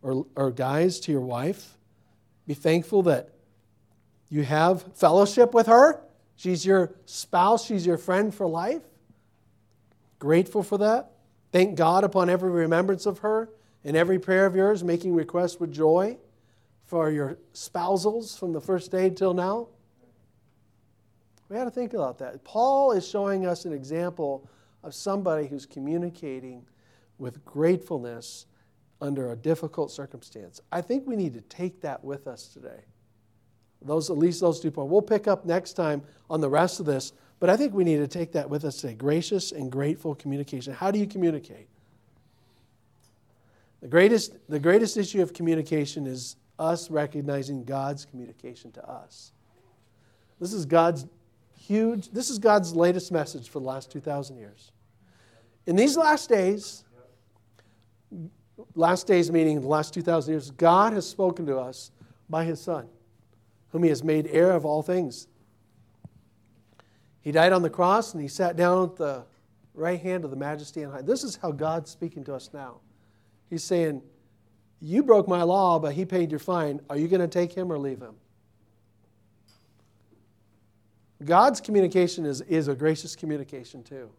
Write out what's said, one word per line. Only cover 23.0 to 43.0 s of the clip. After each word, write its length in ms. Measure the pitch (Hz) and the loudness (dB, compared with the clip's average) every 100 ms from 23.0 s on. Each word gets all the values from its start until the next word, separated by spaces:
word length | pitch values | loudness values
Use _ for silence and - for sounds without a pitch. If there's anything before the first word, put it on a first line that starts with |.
| 175 | -2
showing 400 | 208 196 196 185 | -4 -2 -2 -2
us 200 | 170 180 | -4 -6
an 60 | |
example 760 | 147 135 160 175 175 147 135 127 _ _ _ | -10 -6 -4 -4 -4 -6 -6 -10 _ _ _
of 120 | - | -18
somebody 520 | - - 196 185 156 147 | -10 -6 -4 -2 -2 -4
who's 200 | 139 131 | -8 -12
communicating 1000 | - 135 165 175 170 156 131 127 127 123 _ _ _ _ _ | -12 -6 -4 -4 -8 -12 -12 -12 -20 -20 _ _ _ _ _
with 260 | 127 127 | -14 -14
gratefulness 1000 | - 143 160 185 180 156 120 117 - - - _ _ _ _ _ | -14 0 2 2 -2 -10 -8 -12 -16 -20 -20 _ _ _ _ _
under 300 | 143 139 127 | -6 -4 -6
a 60 | 120 | -6
difficult 540 | 135 160 160 - 147 | -2 -2 -2 -6 -8
circumstance. 720 | - 139 123 - 113 95 - _ | -8 -16 -16 -20 -20 -20 -20 _
I 80 | 170 | -8
think 260 | 175 262 269 | -4 -4 -4
we 100 | 226 | -4
need 180 | 180 | -4
to 80 | 117 | -6
take 400 | - - 180 180 | -18 -10 -10 -8
that 200 | 156 131 | -10 -10
with 240 | 131 139 139 | -10 -12 -12
us 220 | 117 - | -16 -20
today. 320 | - 127 113 _ _ _ _ _ _ _ _ _ _ | -20 -20 -20 _ _ _ _ _ _ _ _ _ _
Those, 260 | 131 156 156 | -4 -2 -2
at 80 | 156 | 2
least 240 | 170 170 | 2 2
those 200 | 180 165 | 0 0
two 100 | 165 | -4
points. 200 | 147 139 | -6 2
We'll 120 | 185 | 2
pick 260 | 208 220 208 | 2 0 2
up 160 | 196 | -2
next 300 | 175 170 180 | 0 -2 -4
time 280 | - 165 147 143 _ _ | -4 -2 -2 -6 _ _
on 100 | 160 | -2
the 80 | 151 | 0
rest 320 | 147 175 - | 2 2 0
of 60 | 156 | -2
this, 260 | 135 131 _ _ _ | -2 -4 _ _ _
but 120 | 175 | 2
I 60 | 208 | 4
think 160 | 285 | 2
we 100 | 196 | 0
need 140 | 175 151 | 2 2
to 100 | 143 | 0
take 240 | 175 165 | -6 -6
that 160 | 165 139 | -4 -4
with 160 | 147 | -6
us 160 | 147 127 | -6 -8
today. 140 | 135 | -10
Gracious 580 | 110 135 156 165 202 180 | -6 -2 0 0 -4 -4
and 180 | 151 131 | -8 -8
grateful 440 | 131 143 156 160 | -4 -4 -4 -6
communication. 580 | 143 143 139 143 135 123 | -8 -8 -6 -6 -10 -10
How 180 | 131 190 | -4 -2
do 80 | 208 | 0
you 80 | 202 | -2
communicate? 600 | 196 175 151 - - - _ _ _ _ _ _ _ _ _ _ _ _ _ | 0 -2 -2 -10 -20 -20 _ _ _ _ _ _ _ _ _ _ _ _ _